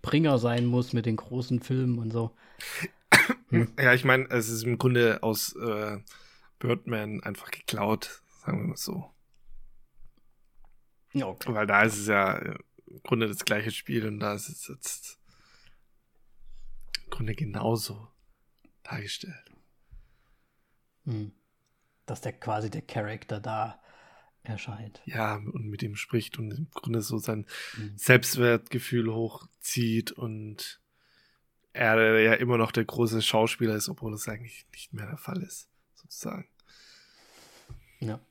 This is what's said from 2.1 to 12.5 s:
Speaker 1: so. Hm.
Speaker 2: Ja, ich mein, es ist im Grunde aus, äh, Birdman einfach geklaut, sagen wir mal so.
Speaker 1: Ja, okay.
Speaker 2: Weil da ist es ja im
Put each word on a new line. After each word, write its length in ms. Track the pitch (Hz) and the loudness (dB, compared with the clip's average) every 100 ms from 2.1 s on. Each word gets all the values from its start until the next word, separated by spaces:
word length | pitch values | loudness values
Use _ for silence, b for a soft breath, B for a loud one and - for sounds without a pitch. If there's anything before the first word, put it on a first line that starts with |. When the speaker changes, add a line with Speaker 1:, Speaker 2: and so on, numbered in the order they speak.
Speaker 1:
so. 240 | 113 117 B B B B B 170 _ _ - - 254 _ | -2 -2 B B B B B -10 _ _ 6 6 0 _
Hm. 240 | 117 117 - | 2 2 4
Speaker 2:
Ja, 140 | 131 | 6
ich 100 | 127 | 6
mein, 260 | 135 131 131 | 6 4 4
es 180 | 123 110 | 0 0
ist 140 | 113 | -2
im 160 | 113 117 | -2 2
Grunde 440 | 127 123 117 - | 4 6 4 4
aus, 320 | 113 107 - - | 0 0 -4 -4
äh, 420 | 117 107 107 104 - B B B B _ | -4 -2 -4 -8 -12 B B B B _
Birdman 600 | 123 120 - 113 107 107 | -2 -2 -2 -4 -4 -8
einfach 260 | - 98 - | -8 -10 -12
geklaut, 720 | - - 107 104 110 - - _ - | -12 -6 -2 0 0 -2 -14 _ -12
sagen 160 | - - | -4 -2
wir 80 | 107 | -2
mal 80 | - | -6
so. 340 | - - - _ _ _ - - - - - - - _ _ _ _ - - - _ _ _ | -6 -8 -10 _ _ _ -16 -14 -14 -18 -20 -20 -20 _ _ _ _ -20 -20 -20 _ _ _
Speaker 1:
Ja, 140 | - 131 | -4 -4
okay. 260 | - - | -6 -4
Speaker 2:
Weil 140 | 110 104 | 0 4
da 160 | 101 | 6
ist 160 | 110 104 | 6 4
es 80 | 104 | 2
ja 280 | 101 95 - | 4 4 0
im 680 | - | -4